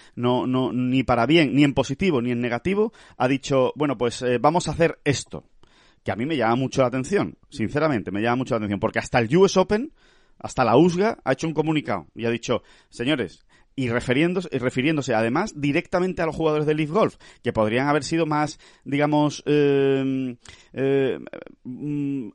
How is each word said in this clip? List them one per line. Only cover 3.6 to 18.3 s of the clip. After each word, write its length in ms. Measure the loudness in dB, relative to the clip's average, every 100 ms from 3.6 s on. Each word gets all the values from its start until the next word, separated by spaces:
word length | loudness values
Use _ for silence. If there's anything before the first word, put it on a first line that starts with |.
| 2
"Bueno, 240 | 0 -4 -2
pues, 240 | -2 -2
eh, 160 | -2 2
vamos 300 | 2 2 -2
a 20 |
hacer 300 | 0 0 0
esto", 400 | -2 -2 -4 -14 -16 _ -20 _ _ _
que 100 | -8
a 40 | -4
mí 100 | -2
me 100 | 0
llama 200 | 2 2
mucho 260 | 0 2
la 60 | 2
atención, 500 | 0 -2 -2 -2 -6 _
sinceramente, 640 | -6 -4 0 0 0 -2
me 100 | -2
llama 160 | 0 -2
mucho 160 | -2
la 60 | -2
atención, 200 | -2 -2
porque 200 | -2 -4
hasta 200 | -2 0
el 140 | 2 4
U 80 | 4
S 120 | 4
Open, 320 | 2 0 -4 -12 _ _ _ _
hasta 240 | -10 0
la 140 | 4 6
usga, 400 | 6 4 0 -2
ha 80 | -2
hecho 140 | -2 -2
un 80 |
comunicado 540 | -2 0 0 -2 -6 -6
y 120 | -6 -4
ha 40 |
dicho, 320 | -4 -2 -4 -4 -20 _
"Señores", 560 | -6 -2 -2 -2 -8 _ _ _ -6
y 120 | -2
refiriéndose, 600 | -2 0 0 2 0 -4
y 60 | -4
refiriéndose 560 | -2 -2 0 -2 0 0
además 440 | 0 -2 -4 -4
directamente 640 | -2 -2 -2 -2 -2 -2
a 40 | -4
los 100 | -2
jugadores 280 | 0 0
de 100 | 0
Leaf 160 | 0 0
Golf, 260 | 0 0 -2 -18 -8
que 100 | -4
podrían 360 | 0 0 2 2
haber 160 | 0
sido 200 | 0 -2
más, 360 | 0